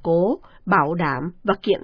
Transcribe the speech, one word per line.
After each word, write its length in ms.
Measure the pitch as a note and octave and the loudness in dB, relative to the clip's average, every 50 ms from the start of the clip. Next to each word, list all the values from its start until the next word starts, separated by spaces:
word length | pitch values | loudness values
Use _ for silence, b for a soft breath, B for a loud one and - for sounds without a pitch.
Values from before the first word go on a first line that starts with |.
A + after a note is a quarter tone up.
| - | -2
cố, 360 | E3 E3 E3+ F3+ G#3+ F#4 F#4+ b b b b - | 0 2 2 2 0 0 -4 b b b b -2
bảo 280 | F#3 G3+ F#3 C#3+ D3 E3+ | 0 2 2 2 0 -2
đảm 380 | F3 E3+ D3 C3+ B2+ C#3+ F3 F3 - - | -2 -2 -2 -2 -4 -6 -8 -10 -4 -2
và 100 | G#3 G3 - | -2 -2 0
kiện 200 | - G#3+ F#3 - | 0 -2 -2 -2